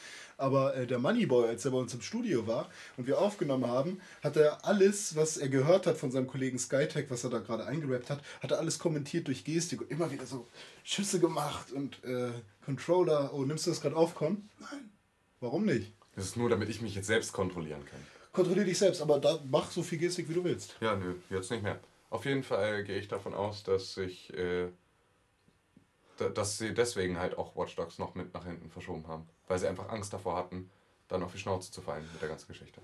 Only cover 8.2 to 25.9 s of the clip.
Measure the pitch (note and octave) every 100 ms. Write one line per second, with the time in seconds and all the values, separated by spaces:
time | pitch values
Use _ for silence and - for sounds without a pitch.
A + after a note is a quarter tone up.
8.2 | - - C3 C#3+ D#3+ - E3+ D3+ C#3 E3+
9.2 | E3 B2+ - E3 E3 A2 - D3+ D3+ C3+
10.2 | B2+ B2+ - - - - - - G3+ F#3
11.2 | E3 D3+ D3 - - C#3 C#3 - B2 B2
12.2 | B2 A#2+ - _ - C3+ - F3+ D#3+ D3
13.2 | C#3 C#3+ C3+ D#3 F3 D3 C#3+ D#3+ E3 -
14.2 | D3+ G#3 - - - C#4+ A3 _ _ _
15.2 | _ - A#2+ D#3 G#3 B2 G#2 - - -
16.2 | F#2+ A#2 A#2+ A2 G#2 G#2+ A2 G2+ G2 A2
17.2 | - - F2+ E2+ D#2 D2 C2+ C2+ - -
18.2 | - - E3+ F#3+ F#3 F3 F#3+ D#3+ D3+ C#3+
19.2 | D3 D#3 C3+ D3+ F3 F3 - D#3 E3+ F3
20.2 | C#3+ E3+ F3 G#2 - - A2+ G2 F2+ F2+
21.2 | - F#2+ F#2 F#2 G2+ - - _ - -
22.2 | C#3 C#3 - A2+ G#2+ G#2 G2 G2+ G#2 G2
23.2 | G2 - G#2 G2+ - F#2+ - - F#2 -
24.2 | - - F2+ F2+ F2+ F2+ _ _ _ _
25.2 | _ _ _ _ _ - _